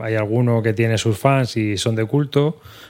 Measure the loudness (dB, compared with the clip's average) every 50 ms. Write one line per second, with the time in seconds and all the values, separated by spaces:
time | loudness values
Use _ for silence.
0 | -6 -4 -2 -2 -2 0 0 0 2 2 2 2 0 0 0 0 0 0 0 0
1 | 0 0 -2 2 2 2 2 2 0 0 -2 -2 -2 -2 -2 -2 -2 -2 0 -2
2 | -2 0 0 0 0 0 0 0 0 0 -2 -6 -14 -20 -20 -20 -20 -20